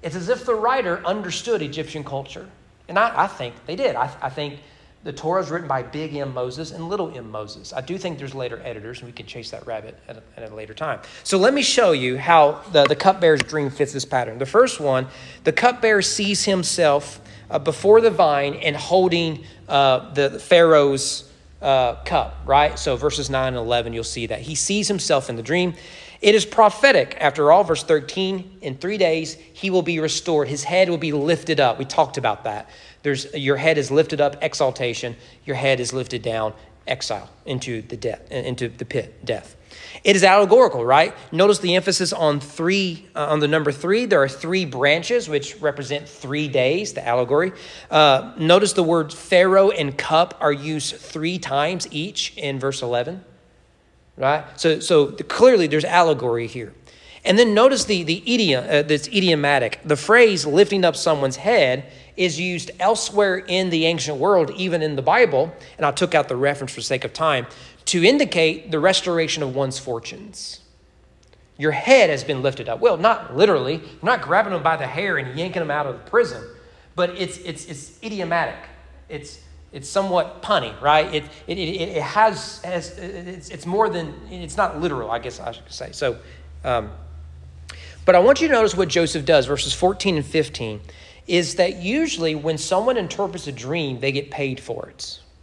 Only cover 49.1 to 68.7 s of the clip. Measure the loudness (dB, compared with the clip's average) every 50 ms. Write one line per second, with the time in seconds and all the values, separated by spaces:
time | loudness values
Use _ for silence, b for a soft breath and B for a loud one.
49.1 | -8 -16 -4 2 4 6 6 6 6 6 6 4 4 0 -2 -4 -4 -6 -4 0
50.1 | 2 2 2 2 -2 -2 0 0 0 0 -4 -6 -6 -6 -6 -6 -10 -10 -16 -14
51.1 | -10 -6 -4 -4 -4 -4 -6 -4 -2 0 0 0 -2 -4 -8 -8 -8 -8 -8 -8
52.1 | -6 -6 -8 -8 -8 -8 -6 -6 -6 -4 -4 -4 -4 -4 -6 -4 -2 -2 -2 -4
53.1 | -8 -12 -14 -20 -20 _ _ _ _ _ _ _ _ _ _ _ _ _ _ _
54.1 | _ -4 -2 0 0 -2 -4 -8 -14 -2 0 0 0 0 0 2 4 4 4 2
55.1 | -2 -10 -8 -8 2 6 8 8 8 6 4 2 0 0 0 2 4 4 4 4
56.1 | 2 0 0 -2 -2 -2 -4 -6 -10 -12 -12 -14 -16 -20 _ B B B B B
57.1 | B B B 2 6 6 6 6 6 6 6 6 4 2 0 0 -2 -2 0 -2
58.1 | -4 -4 -2 -2 0 2 2 2 2 0 0 0 0 0 2 2 0 -2 -2 -2
59.1 | -2 0 2 2 2 2 2 2 2 2 2 0 -4 -8 -2 -2 -2 -2 2 4
60.1 | 6 8 8 6 6 2 -2 0 6 6 6 6 4 2 2 2 2 2 0 0
61.1 | 0 2 0 -2 -2 -2 0 2 4 4 4 4 2 -2 -4 B B B B B
62.1 | B -2 -2 -2 0 -2 -4 -4 -4 -6 -8 -10 -8 -2 0 0 0 0 -2 -2
63.1 | 0 2 2 2 2 -2 -4 -2 -2 0 0 0 0 0 2 0 0 0 -4 -6
64.1 | -4 -2 2 4 4 4 2 0 -2 -6 -4 -2 -2 -2 -2 -2 -4 -2 0 2
65.1 | 4 4 4 4 4 0 0 0 -4 B B B B B -2 -2 0 0 -2 2
66.1 | 2 0 0 0 -2 -2 0 0 0 -2 -8 -10 -10 -10 -6 -4 -4 -4 -4 -8
67.1 | -6 -2 0 0 0 0 -4 -6 B B B B B B B -2 -2 2 4 4
68.1 | 4 4 2 0 2 2 2 2 0 -2 -8 -6